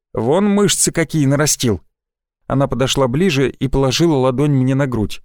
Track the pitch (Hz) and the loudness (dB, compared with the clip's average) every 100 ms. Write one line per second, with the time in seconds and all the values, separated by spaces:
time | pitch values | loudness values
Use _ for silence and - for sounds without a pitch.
0 | _ - 113 170 208 202 196 - - 165 | _ -4 0 0 2 2 2 0 -2 -2
1 | 156 156 135 143 151 - 123 95 - _ | -2 0 0 2 0 -2 -2 -2 -6 _
2 | _ _ _ _ - 131 135 120 131 143 | _ _ _ _ -6 -2 -2 -2 -2 0
3 | 131 135 190 139 131 - 135 139 135 123 | 0 0 0 2 -2 -2 -2 0 0 2
4 | 170 143 131 127 147 135 127 135 139 117 | 2 2 0 0 2 2 2 0 -2 -2
5 | 98 - | -4 -6